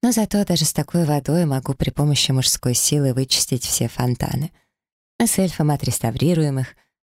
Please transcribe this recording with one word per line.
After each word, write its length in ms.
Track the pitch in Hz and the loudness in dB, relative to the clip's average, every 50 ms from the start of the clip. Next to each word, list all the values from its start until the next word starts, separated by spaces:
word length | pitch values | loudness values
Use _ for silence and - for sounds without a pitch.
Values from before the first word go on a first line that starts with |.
Но 100 | - 240 | 2 0
зато 320 | 240 226 214 - - 202 202 | 2 0 0 0 0 0 0
даже 200 | - 180 160 156 | 2 0 0 0
с 80 | - | 0
такой 320 | - - 147 - - 175 170 | 0 -2 -4 -2 0 0 2
водой 400 | 147 151 143 131 - 147 175 175 | 2 0 0 0 0 0 2 2
могу 300 | 151 135 131 127 - 135 | 2 0 -2 -2 -4 -4
при 160 | - - - | -2 -2 -4
помощи 400 | - - 147 151 147 131 - - | 0 0 2 2 2 2 2 2
мужской 440 | 131 131 127 - - - - 127 123 | 2 2 2 0 -2 0 -2 -2 0
силы 380 | - - - 147 147 143 135 | 0 0 2 2 2 2 2
вычистить 520 | 123 131 135 127 - - - - 135 120 - | 2 0 0 0 0 -2 0 -2 -2 -4 -2
все 240 | - - - 120 117 | -4 -2 -2 -2 -4
фонтаны. 640 | - - 127 123 123 - - - - 127 143 165 _ _ _ _ _ _ _ _ _ _ _ _ _ _ | -2 -2 0 0 0 0 -2 -4 -2 -4 -4 -6 _ _ _ _ _ _ _ _ _ _ _ _ _ _
Мы 80 | 233 | 0
с 120 | 226 - - | 0 2 2
эльфом 320 | 190 180 - - 156 151 | 0 0 0 0 2 2
отреставрируем 920 | 147 127 - - 113 - - 117 113 - - 156 180 160 156 147 135 131 | 2 2 0 -2 -2 -2 -2 -2 -2 0 2 2 2 2 2 0 0 -2
их, 160 | 131 - - _ _ _ _ _ | -4 -6 -10 _ _ _ _ _